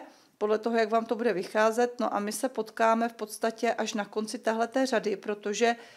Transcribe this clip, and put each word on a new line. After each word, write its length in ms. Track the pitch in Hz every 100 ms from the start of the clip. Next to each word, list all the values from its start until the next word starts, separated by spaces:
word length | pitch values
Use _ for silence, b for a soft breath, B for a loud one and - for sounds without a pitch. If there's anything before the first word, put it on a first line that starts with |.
| B B B _
podle 220 | 208 214
toho, 180 | 233 233
jak 120 | 220
vám 160 | 226 226
to 100 | 220
bude 180 | 240
vycházet. 680 | 180 190 214 220 220 240 240
No 140 | 220
a 60 | 202
my 120 | 202
se 180 | 214 262
potkáme 600 | 233 220 - 226 226 233
v 40 |
podstatě 600 | 233 214 - 226 226 233
až 200 | 220 214
na 120 | 220 202
konci 320 | 214 214 247
téhleté 480 | - 226 233 262 262
řady, 300 | 220 220 196
protože 600 | - 208 208 202 233 233 B